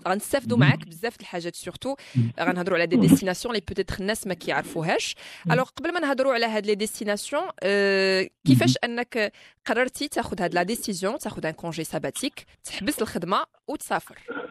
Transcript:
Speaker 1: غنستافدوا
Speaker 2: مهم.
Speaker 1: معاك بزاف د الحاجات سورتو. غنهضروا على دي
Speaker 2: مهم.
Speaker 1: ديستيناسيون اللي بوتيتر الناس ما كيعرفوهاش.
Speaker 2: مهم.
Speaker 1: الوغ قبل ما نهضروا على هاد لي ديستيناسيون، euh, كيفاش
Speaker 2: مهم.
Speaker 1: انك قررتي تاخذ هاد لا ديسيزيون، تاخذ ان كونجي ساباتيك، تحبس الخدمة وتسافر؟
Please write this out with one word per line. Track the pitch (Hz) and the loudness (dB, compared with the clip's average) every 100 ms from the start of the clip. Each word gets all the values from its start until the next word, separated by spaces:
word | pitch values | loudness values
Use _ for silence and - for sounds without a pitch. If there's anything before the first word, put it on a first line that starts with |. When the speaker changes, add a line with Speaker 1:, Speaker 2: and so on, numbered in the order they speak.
| 170 | 2
Speaker 1:
غنستافدوا | 196 - 277 226 - | -2 0 -2 2 4
Speaker 2:
مهم. | 185 | 4
Speaker 1:
معاك | - 170 | 4 -2
بزاف | 160 233 - | -8 -8 -8
د | |
الحاجات | 208 180 170 | -10 -8 -8
سورتو. | - 180 - 254 277 - 127 117 - | -10 -12 -8 -6 -8 -4 -2 0 0
غنهضروا | 175 180 180 170 | -2 0 0 2
على | 170 | 4
دي | 226 | 6
Speaker 2:
مهم. | 165 | 8
Speaker 1:
ديستيناسيون | 269 190 180 233 | 6 6 -2 -2
اللي | 214 - | -4 -4
بوتيتر | 196 185 - | -4 -4 -2
الناس | 196 220 196 | -2 -2 -4
ما | |
كيعرفوهاش. | 175 - 143 151 165 160 254 - - - - 175 | -6 -2 -2 -2 -2 0 0 -2 -8 -14 -6 0
Speaker 2:
مهم. | |
Speaker 1:
الوغ | 247 254 | 2 0
قبل | - 320 | -4 -4
ما | 349 | 0
نهضروا | 285 262 269 | 0 2 2
على | 233 226 | 2 2
هاد | 214 208 | 0 0
لي | |
ديستيناسيون، | 202 214 - 208 208 - 285 | 0 -2 -4 -4 -4 -2 -4
euh, | 359 - 196 202 196 196 190 190 - _ - | -4 -2 2 4 4 4 4 2 0 _ 6
كيفاش | 131 330 127 | 6 6 2
Speaker 2:
مهم. | 240 | 0
Speaker 1:
انك | 240 247 233 208 - - _ - | -4 -4 -2 -2 -4 -20 _ -2
قررتي | 226 254 - 285 | 0 0 -2 -6
تاخذ | 247 226 202 | -2 -2 -2
هاد | 175 | 0
لا | 175 | 0
ديسيزيون، | 180 233 - 175 190 285 | 0 -2 -4 -2 -2 -2
تاخذ | 214 180 160 | -6 -6 -6
ان | |
كونجي | 160 170 160 | -6 -8 -6
ساباتيك، | 156 156 139 - - - - _ | -4 -4 -4 -4 -6 -6 -20 _
تحبس | - - 208 - | -12 -6 -2 -2
الخدمة | 220 202 170 220 320 _ - | -2 -4 -2 -2 -2 _ -10
وتسافر؟ | 302 - 196 - - - - - | -8 -4 -4 -4 -18 -12 -10 -12